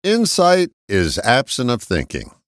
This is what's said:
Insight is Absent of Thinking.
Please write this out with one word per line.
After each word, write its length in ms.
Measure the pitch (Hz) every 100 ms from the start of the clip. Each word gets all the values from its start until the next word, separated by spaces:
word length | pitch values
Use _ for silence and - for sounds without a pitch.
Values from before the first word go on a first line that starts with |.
Insight 680 | 190 226 214 - 175 185 175 _ -
is 280 | 98 82 85
Absent 500 | 113 127 - - 123
of 100 | 120
Thinking. 520 | - 87 65 65 52 _